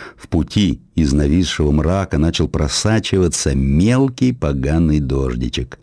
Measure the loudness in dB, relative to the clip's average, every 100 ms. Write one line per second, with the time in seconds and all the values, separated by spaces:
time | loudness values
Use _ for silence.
0 | -20 -20 -4 -2 0 0 0 0 -4 0
1 | 2 2 2 2 0 0 0 2 2 0
2 | -2 0 0 0 -2 0 -2 -2 0 0
3 | 0 0 0 0 -2 0 2 2 2 2
4 | 0 0 -2 0 -2 -2 0 2 2 2
5 | 0 -2 -2 -4 -6 -6 -8 -12